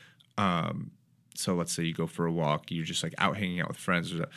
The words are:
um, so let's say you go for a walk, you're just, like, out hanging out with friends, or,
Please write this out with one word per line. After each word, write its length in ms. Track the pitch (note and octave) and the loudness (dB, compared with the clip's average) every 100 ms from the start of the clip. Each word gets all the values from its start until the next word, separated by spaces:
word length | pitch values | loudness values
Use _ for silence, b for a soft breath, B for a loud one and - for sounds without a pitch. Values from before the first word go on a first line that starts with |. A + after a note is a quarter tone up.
| b b _ - | b b _ 0
um, 540 | G2 E2+ E2 - - - _ _ _ | 2 2 0 -4 -8 -14 _ _ _
so 220 | - - F2+ | -4 0 0
let's 160 | E2+ | 0
say 120 | - | 0
you 100 | E2 | -2
go 140 | E2 E2 | 0 -2
for 180 | - E2+ | 0 0
a 60 | |
walk, 340 | E2+ D2+ D2+ - | 2 2 2 0
you're 160 | E2 D#2+ | -4 -2
just, 180 | E2+ | -2
like, 120 | E2 - | -4 0
out 200 | F#2+ G#2 | 0 2
hanging 220 | F#2+ F2 | -2 -2
out 80 | D#2+ | -4
with 80 | - | -4
friends, 360 | - F2 E2+ | 2 2 2
or, 140 | E2 - | -4 -4